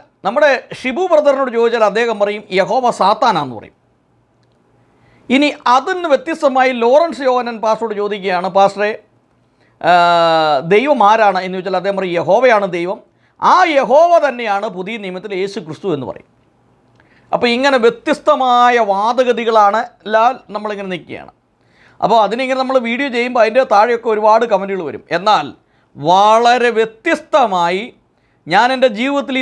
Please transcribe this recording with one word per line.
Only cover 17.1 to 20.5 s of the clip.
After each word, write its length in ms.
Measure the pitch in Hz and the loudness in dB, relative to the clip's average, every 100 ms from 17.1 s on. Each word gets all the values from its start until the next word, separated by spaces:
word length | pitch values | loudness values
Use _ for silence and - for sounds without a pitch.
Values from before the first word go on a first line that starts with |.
| _ _ | _ _
അപ്പോൾ 140 | - 240 240 | -2 0 0
ഇങ്ങനെ 180 | 277 269 233 | 2 2 2
വ്യത്യസ്തമായ 920 | 233 - 285 - 285 254 247 247 240 214 | 0 -4 -2 0 0 2 4 4 2 0
വാദഗതികളാണ് 880 | 196 214 247 247 233 233 220 202 214 - _ 185 | 0 0 0 0 0 0 2 2 2 -4 _ -4
ലാൽ 200 | 220 233 262 - | 0 0 -2 -8